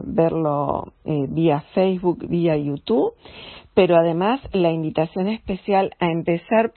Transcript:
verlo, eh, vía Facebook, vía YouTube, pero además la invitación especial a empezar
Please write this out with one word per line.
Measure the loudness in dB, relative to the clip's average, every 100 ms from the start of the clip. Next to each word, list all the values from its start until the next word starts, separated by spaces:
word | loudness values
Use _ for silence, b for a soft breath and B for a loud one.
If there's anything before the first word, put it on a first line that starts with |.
| -4
verlo, | 0 0 0 -2 -2 -2 -6 -8 -12
eh, | -6 -4 -2
vía | 0 2 0 -2
Facebook, | 0 0 0 -2 -2 -4
vía | 0 0 0
YouTube, | -2 -4 -2 0 0 B B B B B B 2
pero | 4 4
además | 4 2 0 -2 -2
la | 0 0
invitación | 0 -2 -2 -2 -2 -4
especial | -4 -6 -6 0 0 0 -2
a | -2
empezar | 0 0 -2 2 2 2